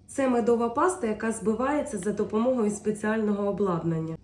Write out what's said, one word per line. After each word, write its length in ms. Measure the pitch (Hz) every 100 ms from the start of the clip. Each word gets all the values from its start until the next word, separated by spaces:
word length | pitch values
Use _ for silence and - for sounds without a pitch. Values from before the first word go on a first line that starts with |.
| -
Це 220 | - 262
медова 400 | 240 226 233 233
паста, 380 | 269 359 - 220
яка 240 | 214 226
збивається 680 | 214 196 220 269 294 - 202
за 140 | 208
допомогою 600 | 208 208 214 247 254 208
спеціального 760 | 208 214 202 214 220 208 202 202
обладнання. 680 | 190 196 165 165 160 160 160